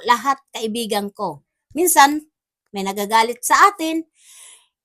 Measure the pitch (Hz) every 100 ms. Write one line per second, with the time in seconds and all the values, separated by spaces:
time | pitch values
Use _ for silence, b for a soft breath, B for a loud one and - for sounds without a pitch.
0 | 226 240 269 269 _ 226 226 226 220 214
1 | 202 - 190 147 _ _ _ 277 349 320
2 | 277 302 - _ _ _ _ 196 196 202
3 | 202 226 226 233 - 285 392 403 320 320
4 | - _ b b b b b _